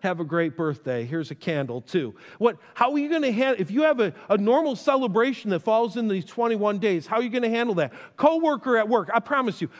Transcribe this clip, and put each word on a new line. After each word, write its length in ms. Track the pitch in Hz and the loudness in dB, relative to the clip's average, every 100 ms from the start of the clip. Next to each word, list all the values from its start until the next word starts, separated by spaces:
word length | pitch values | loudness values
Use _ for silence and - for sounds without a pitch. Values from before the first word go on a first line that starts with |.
Have 180 | 185 170 | -4 -4
a 60 | 160 | -2
great 320 | 165 165 165 | -2 -2 -2
birthday. 480 | 160 143 131 120 117 | -4 -4 -4 -4 -4
Here's 260 | 127 151 | -6 -8
a 40 | 143 | -8
candle, 440 | - 151 131 120 | -4 -4 -4 -6
too." 360 | - 180 123 - - - | -4 -4 -4 -8 -20 -2
What, 200 | 226 - - | -2 -2 -8
how 180 | - 247 | -2 0
are 60 | 294 | 0
you 100 | 294 | 0
gonna 220 | 330 277 | 0 0
hand-, 240 | 220 269 247 | 2 0 0
if 120 | 147 | -2
you 120 | 226 | 0
have 180 | 311 254 | 2 2
a, 120 | 202 - - | 0 -4 0
a 100 | 202 | 0
normal 380 | 202 269 320 220 | 4 2 2 -2
celebration 760 | - 269 247 196 262 247 208 | 0 0 2 2 0 0 -2
that 100 | 175 | -2
falls 340 | 226 220 233 226 | 2 2 0 -2
in 140 | 220 | -2
these 160 | 190 151 | -2 -4
twenty-one 540 | - 233 220 208 208 | -2 -2 0 0 0
days, 280 | 214 175 - | 0 0 0
how 80 | 220 | -2
are 80 | |
you 60 | 247 | 0
gonna 180 | 247 233 | -2 0
handle 280 | 233 240 180 | 0 0 0
that? 180 | 139 - - - | -2 -4 -18 2
Coworker 580 | 294 330 320 277 262 226 | 4 4 2 0 2 2
at 140 | 214 | 2
work, 200 | 233 180 | 2 2
I 80 | 226 | -2
promise 400 | 220 277 247 - | 0 0 -2 -4
you, 80 | 160 | -8